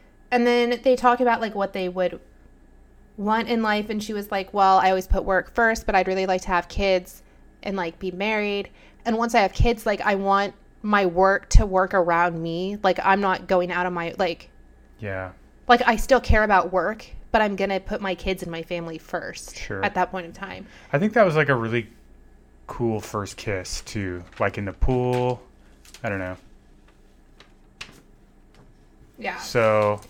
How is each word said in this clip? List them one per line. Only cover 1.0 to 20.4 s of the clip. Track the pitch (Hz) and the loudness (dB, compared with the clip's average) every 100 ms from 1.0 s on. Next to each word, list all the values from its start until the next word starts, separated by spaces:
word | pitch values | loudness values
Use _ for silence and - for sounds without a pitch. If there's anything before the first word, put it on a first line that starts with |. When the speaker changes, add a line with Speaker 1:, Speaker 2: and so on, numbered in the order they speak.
| 247 247 | 4 4
Speaker 1:
about, | 247 226 | 2 2
like, | 220 | -2
what | 208 196 | -4 -4
they | 196 185 | -4 -6
would | 180 180 170 - - - - - - - - - - | -2 -2 -4 -14 -20 -20 -20 -20 -20 -20 -20 -20 -8
want | 202 220 226 | -2 -2 0
in | 233 | -2
life, | 220 208 208 | 0 -2 -2
and | 214 | -6
she | 208 | -6
was | 208 202 | -8 -6
like, | 202 190 | -6 -4
"Well, | 202 190 190 | 2 6 6
I | 190 | 6
always | 190 185 | 2 2
put | 196 | 0
work | 196 190 - | 2 0 0
first, | - 226 226 - | 2 2 2 0
but | |
I'd | 196 185 | 0 2
really | 190 190 | 0 0
like | 185 | -2
to | - | 0
have | 180 175 | -2 -2
kids | - 196 185 180 - - - - _ | -2 0 0 -2 -14 -20 -20 -20 _
and, | - 196 | -10 -6
like, | 170 165 | -8 -8
be | 190 | -10
married. | 180 208 214 208 202 196 - - - | -6 -4 -2 -2 -4 -8 -14 -20 -10
And | - 220 | -4 -2
once | 233 | 2
I | 240 | 4
have | 190 | 2
kids, | - 240 220 | 4 2 4
like, | - 202 | -2 -2
I | - | 0
want | 196 196 196 202 - - - | 0 2 2 2 -6 -20 -10
my | 214 208 185 | 0 2 2
work | 170 190 196 - | 4 4 4 6
to | - 214 | 6 6
work | 185 185 | 2 2
around | 196 170 170 175 165 | 2 2 2 2 0
me. | 165 165 185 208 | -4 -4 -6 -2
Like, | 190 - | 0 2
I'm | - 196 | 2 2
not | 196 185 180 | 2 -2 0
going | 185 180 | 0 2
out | 175 180 | -2 -2
of | |
my, | 175 170 - | -4 -6 -2
like" | 185 - - - - - - - | -4 -4 -12 -20 -20 -20 -20 -12
Speaker 2:
Yeah. | 107 95 92 - - - - | -8 -8 -8 -12 -20 -20 2
Speaker 1:
Like, | 240 233 | 2 4
I | 220 | 0
still | - 254 | 2 2
care | 240 220 | 4 2
about | 214 190 180 | 4 2 2
work, | 180 170 220 - - - | -2 -2 -6 -12 -18 -2
but | 226 | 0
I'm | 214 196 | 0 0
gonna | 196 190 | -2 -4
put | 190 208 | -4 -6
my | 202 | -6
kids | 180 202 185 | -6 -4 -6
and | 170 | -6
my | 165 | -10
family | 165 175 165 160 | -8 -8 -8 -12
first | - 170 - - - - | -10 -8 -8 -14 -16 -14
Speaker 2:
Sure. | - 202 | -10 -4
Speaker 1:
at | 202 | -4
that | 185 180 | -2 -4
point | 190 170 | -4 -12
in | |
time. | - | -14